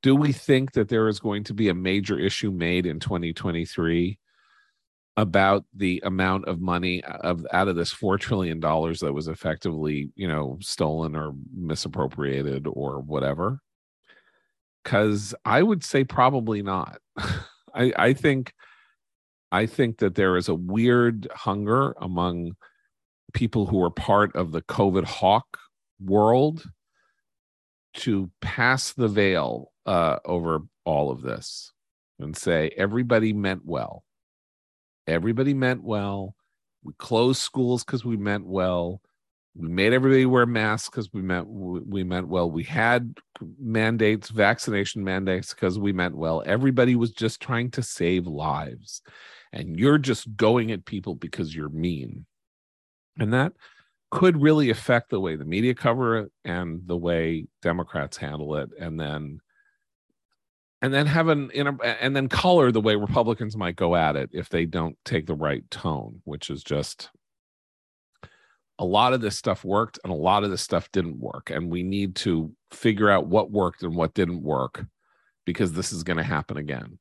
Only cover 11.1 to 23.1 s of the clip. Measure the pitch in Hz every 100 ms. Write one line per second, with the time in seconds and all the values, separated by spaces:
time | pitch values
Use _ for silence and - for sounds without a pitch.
11.1 | 78 76 69 69 92 85 76 78 73 67
12.1 | - 69 67 71 67 71 - 69 69 73
13.1 | 73 67 71 95 135 _ _ _ _ _
14.1 | _ _ _ _ _ _ _ - 104 107
15.1 | 104 101 120 - 123 208 190 - 139 131
16.1 | - 127 139 113 104 98 92 - - _
17.1 | - - 92 - _ _ - 123 - 113
18.1 | 139 151 135 123 _ - _ _ _ _
19.1 | _ _ _ _ 90 110 - 120 110 101
20.1 | 92 95 90 90 82 90 104 120 120 120
21.1 | 110 - - - 101 104 123 139 - 92
22.1 | 90 90 87 85 87 - _ _ _ _